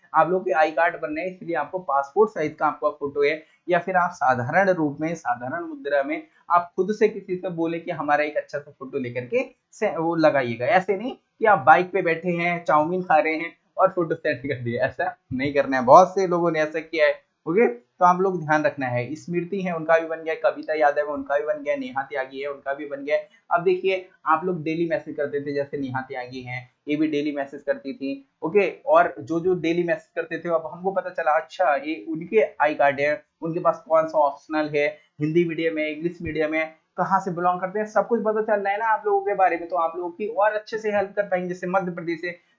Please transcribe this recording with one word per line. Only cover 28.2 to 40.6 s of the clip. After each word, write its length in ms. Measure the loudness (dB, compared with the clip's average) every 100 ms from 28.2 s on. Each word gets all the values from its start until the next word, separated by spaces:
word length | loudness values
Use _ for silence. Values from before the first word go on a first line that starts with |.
| _ -8
ओके, 380 | 2 2 2 -2 4
और 300 | 4 4 0
जो 200 | -4 -2
जो 160 | 0 0
daily 280 | 0 0
message 260 | 0 -2 -4 -8
करते 240 | -6 -6
थे, 100 | -2
अब 200 | -2 -2
हमको 180 | -6 -2
पता 180 | -2 -4
चला, 260 | -2 2 2
अच्छा 360 | 0 0 2 2
ये 300 | -2 -8 -6
उनके 320 | -8 0 2 2 2
आई 120 | 0
कार्ड 260 | 4 2 2
है, 240 | 0 -2 _ -10
उनके 180 | -6 -2
पास 240 | 0 -2 0
कौन 180 | 0 2
सा 100 | 2
optional 520 | 0 0 -6 -4 -2 0
है, 220 | -2 -4 _ -6
हिंदी 240 | 0 2 0
medium 320 | 0 -2 -2
है, 160 | -4
English 240 | -4 -6 -6
medium 320 | -8 -2 0
है, 220 | 0 -4 -8 _ -6
कहाँ 220 | 0 0
से 120 | 0
belong 300 | -2 -2 -2
करते 180 | -4 -4
हैं, 60 | -2
सब 220 | -2 0
कुछ 140 | 0
पता 200 | 0 -2
चल 200 | 0 0
रहा 100 | 0
है 60 | -2
ना 60 | 0
आप 180 | 0 0
लोगों 160 | 0
के 140 | 0 2
बारे 220 | 2 2
में, 120 | -4
तो 60 | -2
आप 180 | -2 -2
लोगों 140 | -8
की 160 | -6 -6
और 240 | 0 0
अच्छे 260 | 0